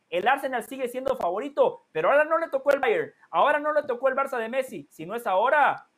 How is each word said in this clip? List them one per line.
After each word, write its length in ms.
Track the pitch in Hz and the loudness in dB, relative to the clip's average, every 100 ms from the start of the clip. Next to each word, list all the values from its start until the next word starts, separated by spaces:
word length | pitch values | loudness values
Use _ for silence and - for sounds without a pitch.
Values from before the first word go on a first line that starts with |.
| - | -6
El 160 | 170 214 | -2 2
Arsenal 360 | 269 277 247 | 0 0 -6
sigue 240 | 220 269 247 | -6 -8 -6
siendo 280 | 247 269 247 | -6 -4 -2
favorito, 720 | 190 185 277 285 247 - _ | -2 -4 -6 2 2 2 _
pero 200 | 160 175 | -2 2
ahora 120 | 277 | 4
no 140 | 302 330 | 4 0
le 120 | 330 | -2
tocó 200 | 269 269 | -2 2
el 100 | 277 | 2
Bayern, 320 | 262 180 147 _ _ | 2 0 -2 _ _
ahora 280 | 165 247 294 | 2 4 2
no 140 | 294 | 0
le 80 | 302 | -2
tocó 280 | 294 240 262 | -2 -2 0
el 60 | 262 | 0
Barça 220 | 269 254 | -2 -4
de 100 | 220 | -4
Messi. 400 | 262 262 190 143 | -4 -6 -8 -14
Si 160 | - 160 | -16 -10
no 80 | 233 | -8
es 100 | 233 | 0
ahora 640 | 190 240 302 247 139 - | 2 4 4 4 0 -8